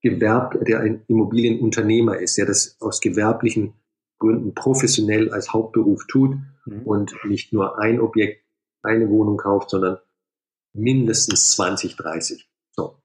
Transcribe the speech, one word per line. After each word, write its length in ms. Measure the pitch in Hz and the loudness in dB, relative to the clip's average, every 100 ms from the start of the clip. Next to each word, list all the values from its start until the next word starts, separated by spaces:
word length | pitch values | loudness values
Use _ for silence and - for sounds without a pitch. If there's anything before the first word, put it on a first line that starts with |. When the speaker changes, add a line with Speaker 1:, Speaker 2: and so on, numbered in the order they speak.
Speaker 1:
Gewerb-, 640 | 120 92 107 117 127 - - | -2 0 0 0 0 -4 -2
der 140 | 113 | 0
ein 220 | 110 110 - | 0 -4 -2
Immobilienunternehmer 1080 | 113 104 113 117 113 110 107 107 110 117 92 | 0 2 0 0 0 0 0 0 2 2 0
ist, 180 | 90 - | -4 -2
der 80 | 98 | 0
das 320 | 95 - _ | 0 -2 _
aus 220 | 110 - | -6 -2
gewerblichen 720 | 107 90 107 117 117 110 101 - _ _ _ _ | -2 0 0 2 0 -2 -4 -8 _ _ _ _
Gründen 380 | 110 117 110 - | 0 0 -2 -4
professionell 760 | 135 131 123 - 107 107 107 | 0 2 2 2 2 2 0
als 200 | 104 - | -2 -2
Hauptberuf 560 | 110 110 113 101 101 - | -2 0 0 2 0 0
tut 300 | 135 135 139 - _ - | 2 2 0 -8 _ -14
Speaker 2:
Mhm. 180 | 104 113 | -12 -4
Speaker 1:
und 300 | 104 101 - 104 | -2 -2 -8 -4
nicht 260 | 101 - | -4 -2
nur 260 | 110 95 - | -2 -2 0
ein 200 | 107 117 | 0 2
Objekt, 460 | 113 110 104 - _ _ _ _ | 2 2 0 -4 _ _ _ _
eine 280 | 107 113 110 | -2 0 4
Wohnung 260 | 107 104 98 | 4 4 0
kauft, 360 | 98 101 - | 2 0 0
sondern 260 | 98 92 95 _ _ _ _ _ _ _ | 0 0 -2 _ _ _ _ _ _ _
mindestens 800 | 104 113 131 113 107 - 117 - | -4 0 2 2 0 0 0 2
zwanzig, 460 | - 92 98 92 - | 2 0 -2 -6 -8
dreißig. 520 | 80 82 - - - _ _ | -8 -6 -8 -10 -18 _ _
So. 240 | - 76 _ | -8 -8 _